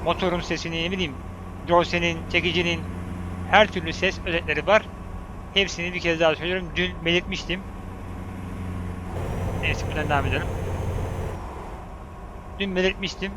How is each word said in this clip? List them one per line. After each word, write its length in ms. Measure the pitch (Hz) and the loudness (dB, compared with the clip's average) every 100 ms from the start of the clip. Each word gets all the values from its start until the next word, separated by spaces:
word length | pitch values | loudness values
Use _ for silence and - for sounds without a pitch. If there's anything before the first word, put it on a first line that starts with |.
Motorun 360 | 160 170 185 175 | 0 2 2 2
sesini, 440 | 156 160 170 165 | 0 -2 -2 -2
ne 60 | 170 | -2
bileyim, 240 | 190 165 127 - - - - - | 0 -2 -4 -10 -10 -10 -8 6
dorsenin, 500 | 170 165 175 170 165 - | 6 6 2 2 0 0
çekicinin, 480 | 175 175 165 170 165 - - - - - - - | 2 4 2 2 0 -2 -6 -6 -6 -6 -6 6
her 160 | 190 208 | 8 8
türlü 260 | 190 160 | 4 -2
ses 260 | 160 185 180 190 | 0 0 0 0
özetleri 400 | 170 165 151 151 | 0 2 0 6
var. 160 | 214 - - - - - - - | 6 4 -10 -10 -10 -10 -10 -2
Hepsini 400 | 196 190 - 175 | 0 2 0 -4
bir 60 | 180 | 0
kez 200 | 170 160 | 0 4
daha 140 | 165 | 4
söylüyorum. 340 | 143 165 185 170 151 | 4 0 -2 -2 -2
Dün 280 | 180 170 | -2 0
belirtmiştim. 560 | 165 175 180 185 - 185 190 - - - - - - - - - 92 - - - - - - - - - | 2 2 2 -6 -4 -4 -6 -10 -10 -10 -10 -10 -8 -8 -8 -6 -6 -4 -6 -6 -6 -4 -4 -2 -2 0
Neyse, 240 | 160 143 - | 0 0 0
buradan 220 | 156 151 | -2 2
devam 180 | 143 131 | 2 4
edelim. 200 | 131 - - - - - - - - - - - - - - - - - - - - - - | 0 0 -2 -2 -2 -2 0 -2 -2 -4 -6 -8 -10 -10 -10 -12 -12 -12 -12 -12 -12 -12 -4
Dün 180 | 196 185 | 0 4
belirtmiştim. 560 | 185 - 190 - 196 | 4 2 -4 -2 -6